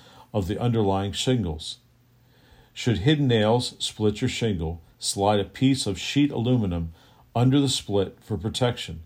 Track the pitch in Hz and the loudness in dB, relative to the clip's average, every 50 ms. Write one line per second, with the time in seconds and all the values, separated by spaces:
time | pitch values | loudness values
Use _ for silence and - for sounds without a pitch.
0 | - - - - - _ - 107 92 82 104 - 113 120 117 117 107 98 95 95 | -20 -20 -20 -20 -18 _ -4 -4 -2 -2 -2 -2 0 0 2 2 2 2 2 0
1 | 98 101 98 - - 131 127 123 101 85 78 76 - - - - _ _ _ _ | 0 -2 -4 -2 0 0 2 2 0 -2 -4 -6 -8 -12 -14 -14 _ _ _ _
2 | _ _ _ _ _ _ _ _ _ _ - - - _ - - - 123 110 90 | _ _ _ _ _ _ _ _ _ _ -20 -20 -20 _ -14 -6 0 0 0 2
3 | 92 135 160 143 143 127 120 110 104 107 117 123 127 - - - - - - - | 2 2 2 4 4 2 4 4 4 4 2 2 0 -4 -8 -8 -8 -8 -4 0
4 | 107 107 202 - 131 123 - - 120 110 98 82 82 80 85 85 - - _ - | 0 0 0 0 -4 -4 -2 -2 -2 -2 -2 -2 -4 -6 -8 -10 -14 -20 _ -10
5 | - - - 98 98 104 107 104 98 - - - 131 135 139 127 - 104 95 82 | -6 -6 -2 0 2 2 2 2 0 -2 -4 2 2 2 2 2 0 -4 -4 -4
6 | - - - 139 143 143 - 120 113 120 127 120 107 92 85 85 82 82 82 - | -4 -2 0 2 2 2 0 -2 0 2 2 2 2 0 -2 -2 -4 -6 -8 -14
7 | - - - _ - _ - 113 120 131 131 143 139 131 - - - - 101 101 | -20 -20 -20 _ -20 _ 0 2 2 4 4 4 2 2 0 -4 -4 -2 0 0
8 | 92 92 - - - - 110 78 82 110 - - 127 120 117 - - - 82 80 | 0 0 -4 -16 -8 -6 -6 -4 -4 -4 -2 0 0 0 0 -2 -8 -12 -12 -14
9 | 82 | -14